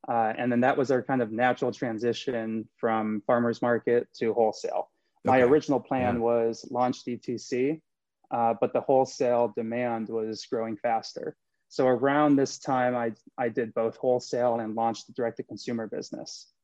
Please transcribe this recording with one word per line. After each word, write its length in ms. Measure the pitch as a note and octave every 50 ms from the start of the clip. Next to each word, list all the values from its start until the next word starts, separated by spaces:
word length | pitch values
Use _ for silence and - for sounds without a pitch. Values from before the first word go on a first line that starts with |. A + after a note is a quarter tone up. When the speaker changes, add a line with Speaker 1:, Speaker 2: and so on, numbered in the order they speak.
| - -
Speaker 1:
Uh, 240 | B2 A#2 A2+ A2 A2+ -
and 120 | B2 B2+
then 100 | B2 A#2+
that 160 | B2 C3 C#3 C#3+
was 140 | C3+ B2
our 100 | C#3 B2+ -
kind 180 | - C#3 B2+
of 100 | A#2+ G#2+
natural 420 | A2 A2 B2 B2+ B2 - - B2 A2
transition 960 | - C#3 B2 A2+ G#2+ A#2 A#2+ A2+ - - - B2 A#2 A2+ A2 A2 A2+ G#2+ - _ _
from 440 | - A#2 A2 A2 A2 G#2+ G#2+ G#2 - -
farmer's 340 | B2+ A#2+ A#2+ A#2+ A2+ -
market 460 | - A#2+ A#2+ A2+ - - A#2+ A#2+ - _ _
to 200 | - B2 A2+ G#2+
wholesale. 580 | A#2+ A2+ G#2+ G#2 - - - - - - _ _ _ _ _ _ _ _
My 160 | B2 B2+ C3
Speaker 2:
Okay. 100 | B2+ B2
Speaker 1:
original 280 | C#3 D#3 - - C#3+ B2
plan 340 | - - C#3 C3 B2+ B2 A#2+
Speaker 2:
Yeah. 60 | A#2+
Speaker 1:
was 440 | A#2 A#2 A#2 A#2 A#2 A#2 A2+ - - -
launch 320 | B2+ B2 B2 B2+ C3 - -
D 140 | - A#2+ A#2
T 200 | - - B2 A2
C, 440 | - - C3+ B2 B2+ C#3 D#3+ D#3+ _ _ _ _ _ _ _ _ _ _
uh, 220 | - A#2+ A#2 A#2 A#2 A2
but 100 | - A#2+
the 100 | - -
wholesale 680 | - - C#3 C3 C3 B2+ - - C3+ B2 B2 A#2+ A#2+ A2+ G#2 -
demand 500 | A2+ A2+ A#2 A#2+ B2 A#2+ A#2 A2+ A2+ G#2+
was 380 | A2+ A2+ A2 A2 A2 G#2 -
growing 320 | - - A#2 A2+ A2+ A2 G#2
faster. 580 | _ A#2+ A#2 A2 G#2 - - - - - - _ _ _ _ _ _ _
So 180 | - - C3+
around 520 | B2+ B2+ A#2 B2 C#3 C#3 D3 D3+ D3 C#3+ C#3
this 220 | C3+ B2+ - -
time, 360 | - - C3+ B2+ B2 B2 B2
I, 160 | B2 A#2+ A#2 G#2+ _ _ - _ -
I 120 | A#2+ A#2+
did 240 | A2+ - - A2 -
both 240 | A#2+ A2+ A2+ A2 -
wholesale 600 | - B2+ B2 B2 - - - B2 A#2+ B2 A#2+ A#2
and 140 | A2+ A2 G#2+
launched 340 | A#2 A2+ A2+ A2+ - - -
the 60 | -
direct-to-consumer 760 | - A#2+ A#2 A2+ - - _ G#2+ G#2 - - A#2+ A#2 A2+ G#2
business. 600 | - - - - - - - - - - - _ _ _